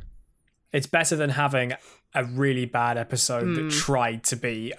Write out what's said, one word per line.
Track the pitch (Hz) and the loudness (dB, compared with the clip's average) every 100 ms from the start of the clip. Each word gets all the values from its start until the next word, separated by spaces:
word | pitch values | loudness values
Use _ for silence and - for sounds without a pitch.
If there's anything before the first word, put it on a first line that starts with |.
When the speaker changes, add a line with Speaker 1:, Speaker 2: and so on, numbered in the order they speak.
| - - - _ _ _ _ | -10 -18 -20 _ _ _ _
Speaker 1:
It's | 147 139 | -2 2
better | 165 165 160 | 2 2 2
than | 147 | 0
having | 139 143 135 123 131 - - _ | 2 2 2 -2 -4 -12 -20 _
a | 139 123 | -4 -2
really | 123 139 127 123 | 0 0 2 0
bad | 120 120 120 | 0 0 0
episode | 117 123 - 123 180 165 | -2 -2 0 0 0 -2
that | 156 | -2
Speaker 2:
Mm. | 147 151 | -2 2
Speaker 1:
tried | 135 120 113 - | 2 2 0 -2
to | 120 | -2
be | 123 110 117 | -4 -4 -6